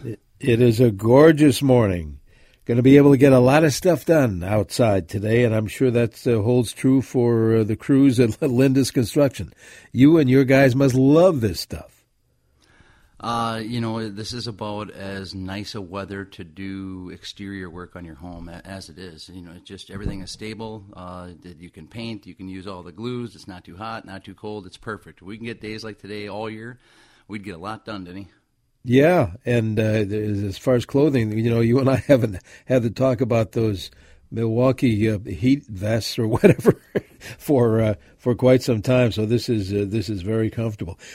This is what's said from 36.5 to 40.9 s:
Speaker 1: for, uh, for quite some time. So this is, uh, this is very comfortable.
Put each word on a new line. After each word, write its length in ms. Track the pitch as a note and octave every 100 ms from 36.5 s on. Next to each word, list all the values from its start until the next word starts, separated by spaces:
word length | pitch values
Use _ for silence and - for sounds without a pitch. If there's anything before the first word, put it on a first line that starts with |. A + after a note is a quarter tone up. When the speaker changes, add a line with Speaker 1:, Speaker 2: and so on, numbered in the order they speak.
| - - - _ - - _ - -
Speaker 1:
for, 420 | - C#3 A#2+ A2
uh, 140 | A2 G#2 _ _
for 160 | B2
quite 280 | A#2+ B2+ B2+
some 200 | - A2
time. 300 | B2+ B2+ A#2+
So 120 | G2+ G#2+
this 220 | A#2+ -
is, 240 | A2+ F#2+
uh, 120 | G2+ G2+
this 220 | A2 G#2+
is 120 | G2+
very 280 | F2+ A2 A2
comfortable. 480 | A2+ A2+ G#2 E2+